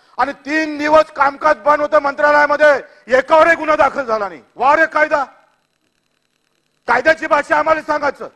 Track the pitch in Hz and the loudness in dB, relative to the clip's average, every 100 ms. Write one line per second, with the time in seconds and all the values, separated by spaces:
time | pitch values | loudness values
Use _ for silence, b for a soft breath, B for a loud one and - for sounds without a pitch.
0 | b b 269 285 269 311 311 294 294 311 | b b -6 -6 -6 -4 -4 -4 0 2
1 | 311 - 277 277 311 302 277 294 294 302 | 2 0 -2 0 -2 0 0 0 0 -2
2 | 285 277 294 294 294 294 302 269 - b | -2 -2 2 2 2 2 2 2 -2 b
3 | b 254 262 311 330 330 311 302 285 262 | b -2 2 4 4 2 0 0 0 -2
4 | 254 220 196 160 _ - 254 302 311 302 | -6 -6 -6 -12 _ -4 0 2 0 0
5 | 302 302 262 _ _ _ _ _ _ _ | -2 -2 -4 _ _ _ _ _ _ _
6 | _ _ _ _ _ _ _ _ - 240 | _ _ _ _ _ _ _ _ -4 -2
7 | 269 320 311 302 285 311 302 320 302 302 | 0 0 0 -2 0 -2 0 -2 -2 -4
8 | 285 - 180 | -4 -8 -14